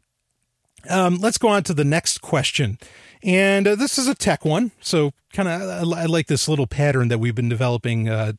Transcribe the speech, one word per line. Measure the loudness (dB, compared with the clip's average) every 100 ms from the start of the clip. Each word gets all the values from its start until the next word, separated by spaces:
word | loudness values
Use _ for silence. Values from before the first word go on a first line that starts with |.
| _ _ _ _ _ _ _ _ -4
Um, | 0 2 2
let's | 0 2
go | 2
on | 2
to | 0
the | 0
next | 2 0 -2 -6
question. | -2 -2 0 -2 -2 -4 -12 -20 -20 -8
And, | 0 2 4 4 2
uh, |
this | 2 0 0
is | -2
a |
tech | 0 0 0
one. | 0 0 -2 -6
So | -2 0 0 -4 _
kinda, | -4 -2
I, | -4 -6 -4 -4 -2
I | 0
like | 0 0
this | -2 0
little | 0 0
pattern | 0 2 2 0
that | 0
we've | 0
been | -2 -2
developing, | 0 0 0 -2 -2 -2
uh, | -2 -2